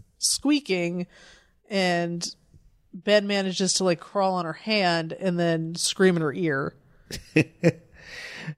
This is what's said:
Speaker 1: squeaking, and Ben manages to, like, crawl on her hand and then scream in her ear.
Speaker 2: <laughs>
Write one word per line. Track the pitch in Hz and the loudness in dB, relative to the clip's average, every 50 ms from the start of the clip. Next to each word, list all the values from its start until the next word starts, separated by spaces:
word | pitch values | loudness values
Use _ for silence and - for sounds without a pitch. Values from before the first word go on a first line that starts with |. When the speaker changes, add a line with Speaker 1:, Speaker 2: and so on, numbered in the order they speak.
| - - _ _ | -20 -20 _ _
Speaker 1:
squeaking, | - - - - - 277 302 285 285 - 185 180 170 170 175 180 175 - - - - - - - _ _ _ _ _ _ | -2 -2 -2 0 0 2 2 2 2 0 -2 -2 -2 -2 -4 -6 -8 -8 -12 -20 -20 -20 -20 -20 _ _ _ _ _ _
and | 208 196 185 180 175 170 170 170 175 170 - - - - _ _ - - _ - _ _ _ _ - | -2 0 0 2 0 0 0 -2 -4 -6 -8 -10 -12 -14 _ _ -20 -20 _ -20 _ _ _ _ -20
Ben | 185 - 208 208 208 202 | -8 0 4 4 4 4
manages | 202 202 196 190 190 180 180 190 180 - | 2 0 0 0 -2 -2 -2 -2 0 0
to, | - 190 | 0 2
like, | 180 170 160 | 0 0 0
crawl | - - - 202 190 190 185 | -4 -6 -2 0 0 0 0
on | 180 170 | 0 -4
her | 160 - | -4 -8
hand | - - 220 220 214 190 175 170 165 160 160 - | -8 -4 -2 0 2 2 2 2 0 -2 -4 -8
and | - - 190 175 175 | -4 -2 -2 0 2
then | 170 170 165 160 165 160 170 | 2 2 2 0 -2 -4 -6
scream | 165 - - - - 190 185 175 | -6 -4 -4 0 4 4 4 4
in | 170 160 | 4 0
her | 170 127 | -2 -2
ear. | 190 180 160 139 135 147 165 - - _ _ _ _ _ _ - - - - - | -2 -2 0 0 0 -2 -4 -8 -10 _ _ _ _ _ _ -16 -16 -16 0 2
Speaker 2:
<laughs> | 156 156 - - _ - 165 - - - _ - - - - - - - - - - - 160 151 | 2 2 2 -2 _ 2 2 2 2 -6 _ -20 -20 -20 -20 -18 -16 -16 -16 -16 -12 -12 -12 -12